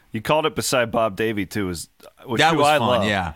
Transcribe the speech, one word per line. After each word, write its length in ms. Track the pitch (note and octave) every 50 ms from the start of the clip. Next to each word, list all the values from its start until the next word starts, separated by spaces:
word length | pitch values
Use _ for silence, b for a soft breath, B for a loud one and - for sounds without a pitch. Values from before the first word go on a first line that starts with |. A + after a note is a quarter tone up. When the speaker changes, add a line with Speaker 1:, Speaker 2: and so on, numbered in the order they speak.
| b b
Speaker 1:
You 100 | - A2+
called 240 | G#2 - D3+ D#3 D#3
it 100 | D3+ D3
beside 360 | - A2 - - A2 - A2+
Bob 240 | F#2 A#2 A2+ A2 G2 F2+
Davie, 280 | A2+ A2 A2+ G#2 G2
too, 240 | E2 - G#2+ G2+ F#2
is, 180 | F2+ D#2+ - - _ _ - - _ _ -
which 140 | B2 A#2+ A2
Speaker 2:
That 120 | D3 D#3+ E3+
Speaker 1:
who 60 | D3
Speaker 2:
was 80 | D3 D3
Speaker 1:
I 100 | D3+ D3
Speaker 2:
fun, 80 | A#2+ A2+
Speaker 1:
love. 180 | B2+ A#2 G2+
Speaker 2:
yeah. 260 | G#2+ G#2 G2 F2+ E2 D#2